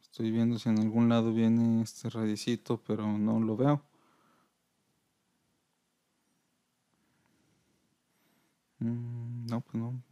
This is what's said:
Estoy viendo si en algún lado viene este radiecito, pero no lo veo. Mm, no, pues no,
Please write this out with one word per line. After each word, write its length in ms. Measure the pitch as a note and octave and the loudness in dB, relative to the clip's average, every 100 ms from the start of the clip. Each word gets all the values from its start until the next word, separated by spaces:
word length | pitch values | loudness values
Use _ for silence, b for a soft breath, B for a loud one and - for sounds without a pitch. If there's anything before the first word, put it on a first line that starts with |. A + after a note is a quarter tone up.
Estoy 280 | _ - A2+ | _ -6 -2
viendo 280 | A2+ A#2 A2+ | 2 2 0
si 100 | A#2 | 0
en 100 | G#2+ | 2
algún 300 | A2 A2+ A#2 | 2 4 4
lado 240 | A#2 A2+ | 4 2
viene 500 | A2 A2+ A#2 A#2 A2+ | 2 4 4 4 2
este 280 | A2+ - A#2 | 0 -6 -8
radiecito, 680 | A2+ A2 G#2 - A#2 - A#2 - | -4 -4 -2 -2 -4 -2 -6 -2
pero 200 | G#2+ G#2+ | -4 -2
no 340 | G#2 G#2+ A2+ | 0 0 0
lo 160 | A2 A2 | 0 2
veo. 260 | C3+ D3 _ b b b b b b _ _ _ _ _ _ _ _ _ _ _ _ _ _ _ _ _ _ _ _ _ _ _ _ _ _ _ _ _ _ _ _ _ _ _ _ _ _ _ _ _ _ _ | 2 2 _ b b b b b b _ _ _ _ _ _ _ _ _ _ _ _ _ _ _ _ _ _ _ _ _ _ _ _ _ _ _ _ _ _ _ _ _ _ _ _ _ _ _ _ _ _ _
Mm, 680 | A#2 A#2+ A#2+ A#2+ A#2+ A#2+ A#2 | -4 -4 -6 -8 -8 -10 -6
no, 140 | A2+ | -6
pues 140 | - | -6
no, 280 | A2+ A2+ B2 - | -6 -6 -8 -10